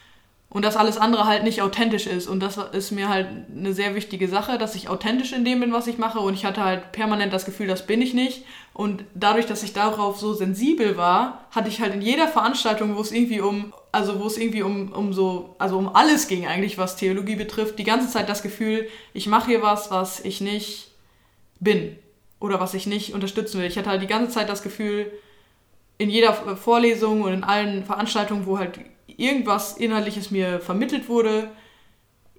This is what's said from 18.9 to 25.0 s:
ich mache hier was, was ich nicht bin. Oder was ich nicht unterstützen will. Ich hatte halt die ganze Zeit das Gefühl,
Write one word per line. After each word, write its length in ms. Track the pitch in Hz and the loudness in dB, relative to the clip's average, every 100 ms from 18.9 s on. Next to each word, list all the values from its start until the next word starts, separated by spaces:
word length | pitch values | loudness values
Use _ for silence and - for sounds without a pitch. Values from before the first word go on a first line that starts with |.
| - - | -12 -14
ich 140 | 196 202 | -8 2
mache 200 | 208 247 | 4 6
hier 140 | 226 | 4
was, 300 | 214 214 202 | 4 2 0
was 300 | 185 190 - | -2 -2 -4
ich 180 | 190 190 | -8 -4
nicht 520 | 202 208 208 - - _ _ _ _ _ _ - | -4 -4 -6 -12 -16 _ _ _ _ _ _ -2
bin. 380 | 202 185 165 - _ _ _ _ | 2 2 0 -10 _ _ _ _
Oder 220 | 202 185 | -2 -2
was 140 | 185 190 | -2 -4
ich 120 | 202 | -4
nicht 260 | 208 202 | -4 -4
unterstützen 460 | 196 196 220 214 190 | -6 -4 -4 -4 -4
will. 80 | 180 | -4
Ich 100 | 202 | -4
hatte 120 | 202 | -2
halt 120 | 190 | -2
die 60 | 190 | 0
ganze 240 | 220 240 | 0 0
Zeit 160 | 226 202 | -2 -4
das 160 | 196 | -4
Gefühl, 480 | 202 - 214 208 | -8 -6 -2 -2